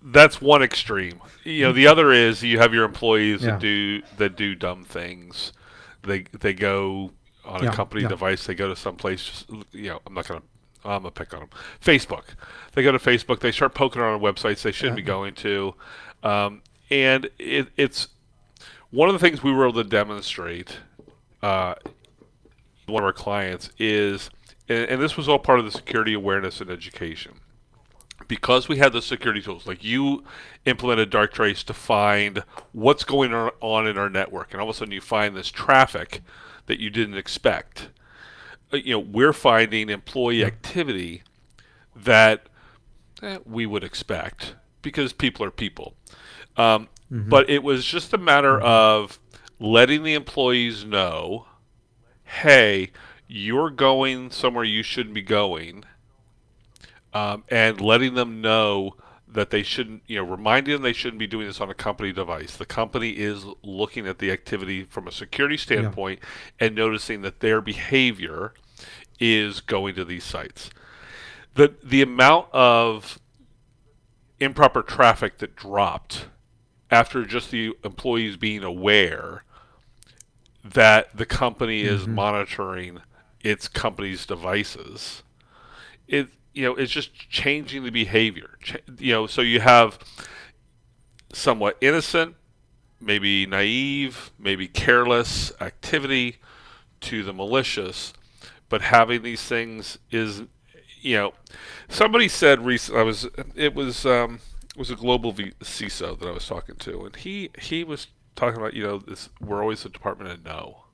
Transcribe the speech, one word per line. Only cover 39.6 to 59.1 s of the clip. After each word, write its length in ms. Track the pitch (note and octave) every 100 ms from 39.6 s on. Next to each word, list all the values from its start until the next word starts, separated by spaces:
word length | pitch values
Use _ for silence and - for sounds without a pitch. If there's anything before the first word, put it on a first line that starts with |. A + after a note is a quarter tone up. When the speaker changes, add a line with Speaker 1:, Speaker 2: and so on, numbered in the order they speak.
| A2+ A2 G#2+
Speaker 1:
employee 500 | G2+ - C3+ A#2+ A#2+
Speaker 2:
Yeah. 60 | G#2+
Speaker 1:
activity 760 | A2 - F#3 D#3 G2 F2 E2+ _ _ _ _ _ _ _ -
that, 500 | G#2 A2 A2 A2 _ _ - _ _ _ _ -
eh, 160 | - F#3+
we 220 | - A2+ A2
would 180 | G2+
expect 720 | F2+ - - E2+ - - - - _ _
because 300 | D3 C#3+ C3+
people 320 | - C3 -
are 60 | G2+
people. 440 | - G#2 - - _ _ - - - - -
Um, 320 | A2+ A2 A2 _ _
Speaker 2:
Mm-hmm. 180 | B2 G#2
Speaker 1:
but 220 | C#3 C3+
it 120 | C#3+
was 220 | C3+ C3
just 300 | B2+ F3 E3
a 40 | G#3
matter 360 | F3 C#3+ C#3
Speaker 2:
Mm-hmm. 100 | C3+
Speaker 1:
of 540 | A#2 A2+ A2 G#2+ G2+ - _ - - _
letting 420 | G#2+ A2+ B2 D3+
the 120 | D#3
employees 680 | D3+ C#3 - B2+ B2 A#2+ G#2+
know, 640 | G#2 G#2 F#2 D#2+ E2 G#2+ - _ _ _ _ _ _ _
"Hey, 680 | _ - D#3 C#3 A2 G2 F#2+ - - - _
you're 400 | A#2 G2+ B2 D#3+
going 600 | C3+ C3+ C3+ C3+ B2+ B2+
somewhere 340 | - C3 A#2+
you 180 | A2+ G#2+
shouldn't 320 | A2 - A2+
be 60 | G#2+
going," 640 | G2 G#2+ G2+ E2 E2 F#2 - _ _ _ _ _ _ _ _ _ - _ _
um, 320 | G#2+ G#2 G#2 -
and 320 | A#2 A2 G#2+
letting 320 | G2+ A#2 C3
them 260 | B2+ A#2+ A2+
know 560 | A2 A2 G#2+ G2+ G2 - -